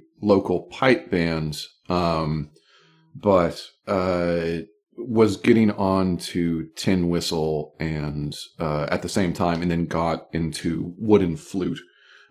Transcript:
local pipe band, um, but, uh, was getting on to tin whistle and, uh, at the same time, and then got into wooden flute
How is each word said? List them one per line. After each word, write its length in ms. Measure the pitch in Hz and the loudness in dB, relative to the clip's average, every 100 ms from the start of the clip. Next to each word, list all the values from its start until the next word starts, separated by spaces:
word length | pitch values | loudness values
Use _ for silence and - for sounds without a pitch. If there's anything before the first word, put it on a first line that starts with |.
| - - | -12 -4
local 420 | 104 98 98 90 | 4 4 4 -2
pipe 460 | - - 131 117 - | -2 0 2 2 2
band, 480 | 90 85 80 78 76 - _ - | -2 0 -2 -4 -8 -12 _ -4
um, 600 | 87 87 80 78 78 73 _ _ _ _ _ _ | 0 0 0 0 -4 -6 _ _ _ _ _ _
but, 520 | - 104 92 85 - - _ - | -4 4 4 4 -2 -14 _ -4
uh, 720 | 101 92 90 87 85 82 85 80 _ _ - | 0 0 0 0 0 -2 -4 -8 _ _ -14
was 380 | - 113 110 98 | -2 4 4 4
getting 340 | - 113 110 | 4 4 4
on 440 | 104 95 95 92 87 | 2 0 2 0 -2
to 500 | - 90 85 82 80 - | -4 -2 0 -2 -6 -6
tin 320 | - 95 87 | 0 2 2
whistle 640 | 85 85 85 78 78 76 - | 0 -2 -2 0 -2 -4 -6
and, 560 | 80 78 73 73 73 - - - | -4 -4 -4 -6 -6 -8 -14 -8
uh, 260 | 82 76 73 | -4 -2 -2
at 120 | 90 | -4
the 60 | 85 | -4
same 240 | - 90 | -2 -2
time, 300 | 85 87 85 | 0 0 0
and 80 | 87 | 0
then 160 | 85 82 | -2 -2
got 420 | 85 82 78 - | -2 -2 -4 -6
into 640 | 82 82 76 87 82 87 87 | -4 -4 -4 -4 -4 -6 -4
wooden 380 | 107 104 92 80 | 4 4 4 -4
flute 420 | - 95 90 - - _ _ - _ | -6 -4 -4 -6 -12 _ _ -20 _